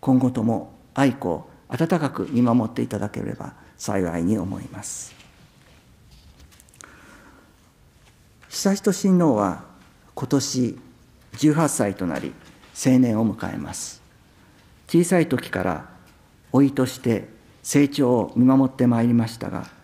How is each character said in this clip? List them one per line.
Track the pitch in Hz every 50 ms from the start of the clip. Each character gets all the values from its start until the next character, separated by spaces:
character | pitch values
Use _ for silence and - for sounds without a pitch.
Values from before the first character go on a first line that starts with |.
今 | - 139 131 127
後 | 127 123
と | 120 120 110
も | 113 113 104 - - - - _ _ _
愛 | - 139 135 117
子 | - - 90
を | 82 76 - - - - _ _
温 | - 123 160 160
か | 190 170 151 131
く | - - - -
見 | 139 117 123
守 | 120 117 123 113 110
っ | -
て | 120 117
い |
た | 117 - 104
だ | - 107
け | - 113
れ | - - -
ば | - - - - - - - _ _
幸 | - - 101 98 92 85 80 87
い | 85
に | 90 110 104
思 | 92 95 95 92
い | 90 -
ま | - - 101
す。 | - - - - - - - - - _ _ - _ _ _ _ _ - - _ _ - _ _ - - - _ - - _ - - - _ - - _ _ - - - - - - - - - - - - _ _ _ _ _ _ _ _ _ _ _ _ _ - _ _ _ _ _ _ - _
悠 | - - - 196 190
仁 | 196 - 214 185
親 | - - 196 185 180 175
王 | 156 123
は | 107 101 95 85 - - - - - - _ _ _ _ - _
今 | - 143 127
年 | - 139 131 - - 131 127 117 - - - - _ _ _ _ _ _ _ _ - -
十 | - 151 151
八 | 156 165 143
歳 | - - 117 101 95
と | - 95
な | 87 78 67
り、 | - 69 - - - - - - - - -
成 | - - 139 127 127
年 | 127 120 110 107
を | 113 110 98
迎 | - - 92 -
え |
ま | - 71 - -
す。 | - - - - - _ _ _ _ _ _ _ _ _ _ _ _ _ _ _ _ _ - -
小 | 165 175
さ | 170 196 175
い | 160
時 | 160 135 123 - -
か | - 92 92
ら | 95 85 76 - - - - - - - _ _ _ _ _ _ _ -
甥 | 127 143 135 139
と | 139 131
し | 123 - -
て | - 123 113 101 - - - - _ _ _ _ _
成 | - - 143 143 139
長 | 143 - 139 123 123
を | 117 101 - -
見 | 120 123
守 | 127 131 135 135 127
っ | 131
て | - 127
ま | 120 120 117 117
い |
り | 120 120
ま | 117 113
し | 110 - -
た | - 95
が | - 123 127 - - -